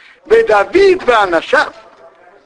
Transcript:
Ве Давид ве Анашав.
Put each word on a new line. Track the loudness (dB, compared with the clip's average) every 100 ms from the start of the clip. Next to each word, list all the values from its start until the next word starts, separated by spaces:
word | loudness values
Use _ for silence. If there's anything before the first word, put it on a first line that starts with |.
| -20 _
Ве | 0 0
Давид | 2 0 0 2 2 2 0
ве |
Анашав. | 0 0 -2 -2 -2 -4 -8 -20 _ -20 _ _ _